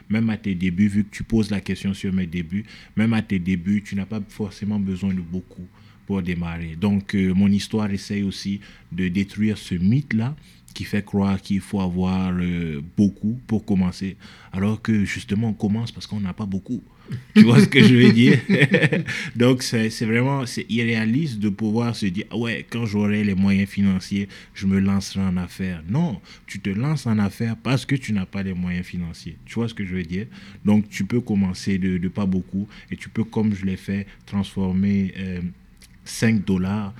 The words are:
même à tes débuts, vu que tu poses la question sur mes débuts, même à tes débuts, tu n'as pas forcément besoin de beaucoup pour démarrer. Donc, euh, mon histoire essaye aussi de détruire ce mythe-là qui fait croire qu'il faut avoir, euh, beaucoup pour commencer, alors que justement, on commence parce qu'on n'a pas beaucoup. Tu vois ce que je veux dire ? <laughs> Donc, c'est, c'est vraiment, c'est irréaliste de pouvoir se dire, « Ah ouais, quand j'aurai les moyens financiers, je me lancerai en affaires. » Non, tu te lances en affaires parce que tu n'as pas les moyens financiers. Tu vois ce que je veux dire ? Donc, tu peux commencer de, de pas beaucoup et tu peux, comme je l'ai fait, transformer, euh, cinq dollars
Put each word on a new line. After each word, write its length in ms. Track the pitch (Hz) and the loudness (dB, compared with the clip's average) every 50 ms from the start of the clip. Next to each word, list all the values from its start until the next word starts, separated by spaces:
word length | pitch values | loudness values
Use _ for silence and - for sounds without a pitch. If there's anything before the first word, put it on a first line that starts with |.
| - - | -6 -4
même 200 | 104 110 113 113 | -2 0 0 0
à 80 | 107 101 | -2 -2
tes 180 | - 101 95 | -2 -4 -2
débuts, 320 | 85 92 92 87 90 104 104 | 0 0 0 2 2 2 4
vu 160 | 98 104 101 | 4 2 0
que 60 | - - | -2 -6
tu 100 | - - | -10 -6
poses 260 | - 113 113 107 98 | 0 0 0 2 0
la 80 | 104 95 | -2 -4
question 340 | - - 95 - - 98 98 | -4 -4 -6 -4 -2 -4 -4
sur 200 | - - 98 92 | -4 -2 -2 0
mes 140 | 95 92 85 | 0 -2 -2
débuts, 360 | 82 87 85 78 92 101 110 - - - - - - | -4 -6 -6 -4 -6 -6 -6 -8 -12 -20 -20 -6 -2
même 160 | 104 110 113 113 | 0 2 2 2
à 80 | 110 | 0
tes 180 | - - 101 92 | 0 0 -2 -2
débuts, 420 | 85 92 92 87 85 98 104 104 98 | 0 0 -2 0 0 0 0 0 -2
tu 120 | - 98 | -4 -6
n'as 100 | 98 95 | -6 -6
pas 160 | 95 110 107 98 - | -6 -6 -8 -8 -8
forcément 500 | - - 107 95 - - 104 101 107 104 | -8 -8 -8 -8 -6 -6 -4 -4 -2 -2
besoin 340 | 98 95 95 87 95 98 92 | -2 -2 -2 -2 -2 -2 -2
de 60 | 92 | -2
beaucoup 480 | 87 82 87 92 - - - - 90 - - - - - - - - | -4 -6 -8 -8 -8 -10 -14 -18 -18 -18 -20 -20 -20 -20 -20 -18 -8
pour 160 | - 101 95 | -6 -4 -4
démarrer. 560 | 90 90 87 85 85 85 85 85 85 82 80 80 | -2 -2 -4 -4 -4 -6 -6 -6 -8 -8 -6 -2
Donc, 340 | 101 101 101 98 98 - - | 0 0 2 0 0 0 0
euh, 200 | 101 95 92 92 | 0 2 2 4
mon 140 | 95 101 98 | 4 4 4
histoire 400 | 98 101 - - - 107 107 101 | 4 2 0 -2 -2 -2 -2 -2
essaye 320 | 101 95 - - 104 101 101 | -2 -4 -4 -4 -4 -2 -2
aussi 380 | 95 92 - - 98 98 101 - - - - - - 82 | -4 -4 -6 -6 -6 -6 -6 -8 -12 -20 -20 -16 -10 -6
de 160 | 85 92 92 | -4 -2 0
détruire 480 | 87 98 98 98 - 98 107 107 104 95 | 0 0 -2 -2 -2 -2 0 0 0 -2
ce 180 | - - 98 | -4 -4 -2
mythe-là 580 | 87 87 95 117 143 143 - 107 110 113 131 156 - - - - - - - - | 0 2 4 4 2 2 0 -2 -2 -2 -2 -4 -8 -12 -20 -20 -20 -20 -18 -12
qui 120 | - 98 | -12 -8
fait 180 | - - 104 98 | -4 -4 -4 -4
croire 380 | - - 101 98 98 98 90 | -2 0 0 2 2 0 0
qu'il 180 | - - 101 95 | -2 -2 -2 -2
faut 200 | - - - 101 | -2 -2 -4 -2
avoir, 520 | 95 90 87 90 92 92 92 92 92 92 90 90 | -2 -2 0 0 0 0 0 0 0 0 0 0
euh, 400 | 90 87 87 85 85 80 76 71 71 85 - | 0 -2 -2 -2 -4 -4 -6 -6 -8 -6 0
beaucoup 440 | - 104 98 - - - 104 117 127 - - | 2 2 2 2 0 -4 -4 -4 -4 -4 -4
pour 180 | 110 101 - | -4 -4 -2
commencer, 500 | - 104 92 92 90 87 - 95 95 90 - - - - - - - - | 0 0 2 2 0 -2 -4 -8 -10 -10 -12 -16 -20 -20 -20 -18 -10 -6
alors 280 | 95 98 104 110 107 | -2 -2 -2 -2 -2
que 220 | - - 110 104 98 | 0 0 2 2 2
justement, 460 | 85 - 95 - - 101 101 117 113 | 0 -2 -6 -6 -4 -2 0 0 0
on 40 | 101 | -2
commence 380 | - - 104 104 113 117 110 | -2 0 0 0 -2 -2 -6
parce 140 | - 92 - - | -8 -12 -12 -8
qu'on 120 | 104 104 | -6 -4
n'a 120 | 101 92 87 | -4 -4 -4
pas 120 | - 110 | -6 -6
beaucoup. 380 | 98 95 92 - - 123 101 - - - - - - - 123 - - - | -6 -6 -6 -6 -6 -8 -8 -8 -12 -20 -20 -14 -12 -12 -12 -12 4 6
Tu 80 | 214 110 | 8 8
vois 160 | 113 120 - | 10 10 8
ce 60 | 196 - | 8 8
que 160 | - 135 117 | 8 8 10
je 120 | 123 127 | 10 10
veux 160 | 117 123 107 | 10 10 8
dire ? 280 | 113 113 120 139 147 127 - - | 8 8 8 8 6 6 4 2
<laughs> 840 | 196 123 143 - - - 151 151 160 156 - - - - - - - | 4 4 4 4 4 4 4 2 2 0 -2 -4 -6 -8 -10 -6 0
Donc, 260 | 113 120 127 131 127 | 2 4 4 4 4
c'est, 300 | - - - 113 110 110 | 0 -2 -2 -2 -2 -2
c'est 160 | 110 - 123 110 | -2 -4 -2 0
vraiment, 400 | 110 120 127 135 139 139 127 110 | 2 2 2 2 0 -2 -4 -4
c'est 180 | - 107 - - | -6 -8 -6 -2
irréaliste 680 | 107 120 117 117 113 113 110 110 117 143 165 147 117 104 | -2 0 0 0 0 0 0 2 2 0 0 -2 -2 -2
de 120 | 101 107 | -2 -2
pouvoir 460 | 98 - 110 107 107 117 120 120 110 | -2 0 -2 0 0 0 0 -2 -2
se 120 | - 107 98 | -2 -4 -4
dire, « 180 | 87 104 101 - | -2 -4 -6 -6
Ah 60 | - 107 | -6 -4
ouais, 280 | 117 117 110 69 71 - | -4 -4 -4 -6 -8 -8
quand 200 | - 117 117 107 | -6 -6 -4 -2
j'aurai 360 | 101 104 104 104 104 107 107 | 0 0 2 2 2 2 0
les 120 | 101 95 | 0 2
moyens 340 | 90 98 98 98 98 98 95 | 2 2 4 4 2 2 0
financiers, 580 | - 101 101 98 95 92 - - 101 101 101 98 - - - - - | 0 0 2 2 2 0 -2 -4 -4 -4 -4 -6 -10 -16 -20 -20 -12
je 100 | - 101 | -4 -2
me 140 | 98 98 98 | 0 2 2
lancerai 420 | 95 98 98 98 95 - - 98 | 2 2 2 0 -2 -4 -4 -2
en 160 | 95 95 90 90 | -2 0 0 -2
affaires. » 460 | 90 87 - - 95 92 90 80 78 85 | -2 -6 -6 -6 -6 -6 -6 -8 -6 -2
Non, 320 | 107 151 175 165 127 170 - - - - - - | 0 0 0 0 -2 -6 -10 -16 -20 -20 -18 -16
tu 120 | - 101 | -14 -8
te 100 | - 101 | -6 -4
lances 340 | 95 104 127 151 160 143 - | -4 -2 -2 -2 -2 -2 -2
en 140 | 120 110 107 | 0 0 2
affaires 380 | 104 98 - - 120 113 113 - | 0 0 -2 -4 -4 -4 -4 -4
parce 280 | - 113 135 135 - | -2 -2 -2 -2 0
que 80 | - 139 | -2 -2
tu 160 | 135 - - | -2 -2 -2
n'as 140 | 110 101 92 | -2 -2 -2
pas 160 | - - 98 | -4 -6 -6
les 140 | 95 98 92 | -4 -4 -4
moyens 300 | 90 90 90 90 90 87 - | -4 -4 -2 -4 -4 -6 -6
financiers. 500 | - 90 87 82 82 - - 87 78 - - | -6 -8 -6 -8 -8 -12 -14 -14 -16 -16 -18
Tu 80 | - - | -10 -6
vois 160 | 113 117 113 | -4 -4 -4
ce 60 | 113 | -4
que 100 | - 101 | -6 -6
je 80 | 90 90 | -6 -4
veux 80 | 92 90 | -6 -4
dire ? 220 | 80 87 95 113 123 - - - - - - - | -4 -4 -6 -6 -8 -12 -18 -20 -20 -18 -4 0
Donc, 240 | 104 104 107 101 - | 2 4 4 2 0
tu 160 | - - 101 | -4 -6 -4
peux 160 | 92 123 123 | -2 -2 -2
commencer 560 | - - 107 98 98 92 90 - - 104 98 92 | 0 0 0 2 2 0 0 -2 -2 -2 0 0
de, 220 | 92 95 92 90 | 0 0 0 0
de 80 | 85 92 | -2 -2
pas 180 | 85 107 104 | -2 -2 -2
beaucoup 420 | 95 92 92 87 - - 98 104 - - - - - | 0 0 0 -2 -2 -4 -6 -6 -6 -10 -16 -14 -12
et 60 | 92 - | -12 -12
tu 100 | - - | -12 -8
peux, 140 | - 113 110 | -4 -4 -4
comme 300 | - - 113 107 110 101 | -2 -2 0 0 0 0
je 120 | 92 98 | 0 -2
l'ai 120 | 95 92 92 | -4 -4 -4
fait, 300 | - - 98 101 101 - - - - | -4 -4 -4 -4 -6 -8 -12 -20 -14
transformer, 880 | - - 101 95 - - 98 95 92 92 92 98 101 101 98 95 92 - - | -6 -4 -4 -4 -2 -2 -2 -2 0 2 2 2 2 2 2 0 0 -4 -6
euh, 220 | 95 92 90 87 87 87 - - - - - - - - - - - | -8 -6 -6 -6 -6 -8 -10 -12 -18 -20 -20 -20 -20 -20 -20 -20 -16
cinq 380 | - - - 123 113 113 107 90 | -14 -4 0 2 2 2 2 2
dollars 480 | - 95 90 92 95 101 107 104 98 101 - | 0 0 0 0 0 -2 -4 -4 -6 -10 -14